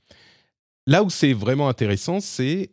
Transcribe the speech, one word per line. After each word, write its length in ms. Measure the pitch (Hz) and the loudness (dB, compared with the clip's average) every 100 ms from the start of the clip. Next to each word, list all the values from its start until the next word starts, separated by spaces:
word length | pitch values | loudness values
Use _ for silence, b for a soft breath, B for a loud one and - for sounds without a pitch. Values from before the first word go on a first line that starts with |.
| b b b b b b _ _ - | b b b b b b _ _ 2
Là 180 | 170 | 4
où 60 | 202 | 2
c'est 240 | - 147 | 2 2
vraiment 340 | 117 101 135 143 | 2 0 0 0
intéressant, 540 | - 107 101 - 190 | 0 0 -2 -2 -6
c'est, 500 | 202 - 131 185 185 | -6 -4 -4 -4 -8